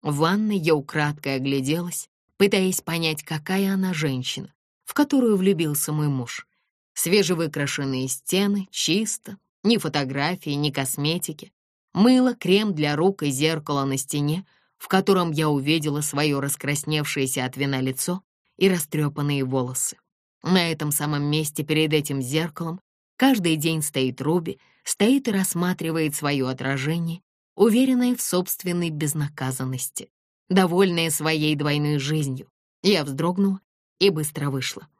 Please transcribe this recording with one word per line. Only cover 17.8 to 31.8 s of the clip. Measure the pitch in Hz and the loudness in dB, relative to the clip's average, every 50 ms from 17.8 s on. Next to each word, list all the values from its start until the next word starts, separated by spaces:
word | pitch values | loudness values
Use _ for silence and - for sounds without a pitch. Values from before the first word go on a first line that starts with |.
лицо | 131 131 131 - - - 175 190 _ _ _ _ _ _ _ | -2 -4 -4 -4 -4 -4 -4 -6 _ _ _ _ _ _ _
и | - 180 196 | 2 2 2
растрёпанные | 185 175 - - - 151 151 147 147 - 143 147 143 139 135 | 2 2 -2 -4 -2 -2 -2 -2 -2 -2 -2 -2 0 -2 -2
волосы. | 127 131 135 127 123 127 - - - - _ _ _ _ _ _ _ _ _ | -2 -2 -2 -2 -2 -4 -6 -6 -6 -8 _ _ _ _ _ _ _ _ _
На | - 156 185 185 170 165 | -2 2 4 4 4 2
этом | 160 151 156 151 | -2 -2 -2 -4
самом | 147 - 147 151 151 143 143 | -2 -2 -2 -2 -2 0 0
месте | 147 151 156 156 151 - - 151 | 0 0 0 -2 -2 -4 -6 -2
перед | 151 156 156 156 156 | 0 2 2 2 2
этим | 156 151 147 - 139 135 | 2 0 0 0 -4 -4
зеркалом | 131 123 139 156 165 170 - - 170 165 170 185 _ _ _ _ _ _ _ | -4 -2 -2 -2 -2 -2 -6 -8 -8 -8 -8 -10 _ _ _ _ _ _ _
каждый | _ 165 170 180 214 175 170 160 | _ 4 4 4 4 2 2 0
день | 156 147 165 165 156 | 2 2 0 0 0
стоит | 151 - - 135 131 127 127 - | -2 -2 -2 0 0 0 -2 -2
Руби, | 135 143 165 180 160 160 - _ _ _ _ _ _ | -2 0 0 0 0 -4 -10 _ _ _ _ _ _
стоит | - - _ 202 226 269 277 269 | -10 0 _ 4 4 4 2 2
и | 233 | 0
рассматривает | 202 196 190 - - 175 175 180 185 - 160 165 156 165 160 151 147 | 0 0 0 0 -2 -2 0 0 -2 -2 -4 -4 -2 0 -2 -2 -2
своё | - 156 143 143 139 127 | -2 -2 0 0 0 0
отражение, | 127 131 131 135 135 139 135 131 147 165 170 170 165 165 175 _ _ _ _ _ _ _ | -2 -4 -4 -4 -4 -2 -2 -2 -2 -2 -2 -4 -6 -6 -10 _ _ _ _ _ _ _
уверенная | - 196 233 208 240 262 269 262 247 247 247 247 | 4 4 6 6 6 4 4 4 2 2 2 0
в | 240 | -2
собственной | - - - 180 185 - - - - 180 175 175 175 170 | -2 -2 0 -2 -2 -2 -6 -6 -4 -4 -2 0 -2 -2
безнаказанности, | 156 147 151 147 147 156 143 143 151 - 135 131 131 - 131 131 131 127 - - _ - - _ _ _ _ _ _ _ _ _ | -2 -2 -2 -2 -2 -2 -4 -4 -4 -6 -6 -6 -4 -4 -6 -6 -6 -6 -8 -8 _ -12 -14 _ _ _ _ _ _ _ _ _
довольная | 185 190 190 175 170 180 196 185 175 170 165 165 | 4 4 4 4 4 4 4 4 4 0 0 0
своей | 156 - 151 156 160 156 151 151 156 | -2 0 0 0 2 2 2 0 0
двойной | 143 147 147 147 147 | 0 0 0 0 0